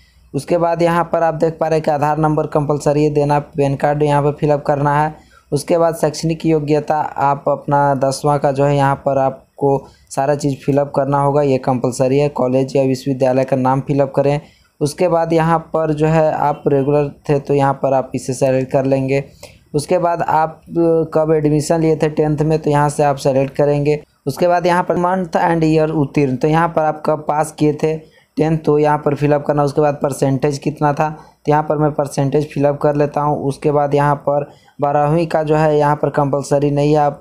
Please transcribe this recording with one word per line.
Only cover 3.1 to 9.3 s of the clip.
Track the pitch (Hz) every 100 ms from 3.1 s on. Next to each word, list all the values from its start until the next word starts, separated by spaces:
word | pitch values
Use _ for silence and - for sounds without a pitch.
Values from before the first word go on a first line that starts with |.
देना, | 147 143 147
पैन | 147 147 139 135
कार्ड | 147 147
यहाँ | 151 143
पर | 143
फिलअप | 143 151 143
करना | 147 143 147
है। | 147 156 156 _ _ _
उसके | 143 - 170
बाद | 165
शैक्षणिक | 160 156 151 160 160 160
योग्यता | 156 147 147 147 151
आप | - - 139 143 147
अपना | 139 - 143 139 135
दसवां | 135 131 147 143
का | 147
जो | 135
है | 143 143
यहाँ | 139 139
पर | 139 135
आपको | 135